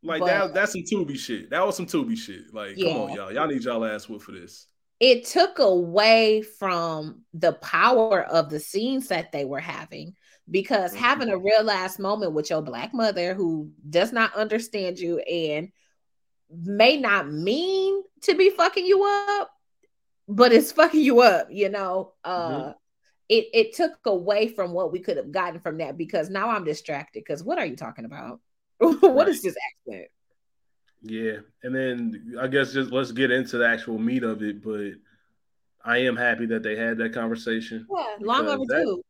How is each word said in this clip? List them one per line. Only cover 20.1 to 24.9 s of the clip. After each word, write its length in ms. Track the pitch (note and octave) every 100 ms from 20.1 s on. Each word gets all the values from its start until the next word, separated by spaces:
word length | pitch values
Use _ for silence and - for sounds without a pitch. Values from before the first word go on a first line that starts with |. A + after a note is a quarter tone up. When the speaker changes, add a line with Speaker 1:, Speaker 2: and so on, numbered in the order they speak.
| _ -
Speaker 2:
but 240 | G#3 A#3+
it's 200 | A3+ -
fucking 280 | - E4 D#4
you 180 | C#4 A#3+
up, 280 | B3 F3 -
you 180 | G3 G3
know? 440 | G3+ F#3+ F#3+ F#3 _
Uh, 260 | - F3+ E3+
Speaker 1:
Mm-hmm. 200 | C#3+ C3 - _ _ _ _ _
Speaker 2:
it, 160 | A3+ A3
it 220 | A3+ A3
took 240 | - E4 - -
away 420 | F#3+ F3 G#3 A3
from 240 | A3+ F3+
what 200 | F3 F3